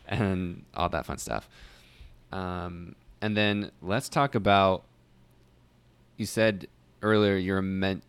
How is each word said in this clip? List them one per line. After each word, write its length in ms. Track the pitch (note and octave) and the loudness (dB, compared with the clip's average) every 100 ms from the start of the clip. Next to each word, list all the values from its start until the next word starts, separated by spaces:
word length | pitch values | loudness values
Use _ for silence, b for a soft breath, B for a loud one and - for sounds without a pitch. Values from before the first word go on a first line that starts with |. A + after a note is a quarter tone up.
<laughs> 40 | - | -6
And 560 | - G2+ F#2 F2+ F2 - | -2 0 -2 -4 -8 -12
all 160 | - F2 | -4 -2
that 160 | E2+ - | -2 -6
fun 140 | C#2+ | -8
stuff. 280 | - G#1+ - B B B B B B - _ | -6 -6 -8 B B B B B B -20 _
Um, 600 | F#2+ F#2 F2+ F2+ F2 F2 - - - | -8 -6 -6 -8 -10 -14 -18 -20 -8
and 160 | G#2+ G#2 | -2 0
then 340 | G#2 G#2 G#2 - | 2 0 -4 -8
let's 280 | F2+ G#2+ - | -4 -4 -2
talk 260 | E3 C#3 A#2+ | 0 0 2
about, 480 | G2+ G2 G2 F#2 - _ _ _ _ _ _ _ _ _ _ _ _ - | 4 6 6 2 -4 _ _ _ _ _ _ _ _ _ _ _ _ -10
you 80 | G#2+ | -4
said 420 | - A2 G2 - _ _ _ | 2 2 2 -8 _ _ _
earlier 360 | G#2 G#2+ G#2 G2 | 2 4 4 2
you're 240 | F#2 F#2+ | 2 0
meant, 420 | F#2+ F#2+ F#2+ G2 | 0 0 0 -2